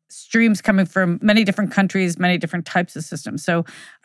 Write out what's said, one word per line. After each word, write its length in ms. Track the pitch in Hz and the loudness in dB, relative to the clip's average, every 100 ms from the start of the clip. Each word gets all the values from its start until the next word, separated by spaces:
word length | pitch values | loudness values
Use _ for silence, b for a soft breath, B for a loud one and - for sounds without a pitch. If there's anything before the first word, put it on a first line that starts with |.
| _ | _
streams 540 | - - 226 226 196 | -20 -2 2 4 2
coming 240 | - 196 180 | 2 2 2
from 320 | 190 180 170 | 0 0 0
many 240 | 208 214 | 2 4
different 280 | 196 190 190 | 2 0 -2
countries, 480 | - 190 196 180 165 | 0 0 0 -2 0
many 180 | 180 175 | 0 0
different 260 | 170 175 | -4 -8
types 320 | 160 180 175 151 | -4 -4 -4 -8
of 80 | |
systems. 400 | - 139 - 156 | -12 -12 -10 -8
So 220 | - 170 165 B B B | -2 -2 -4 B B B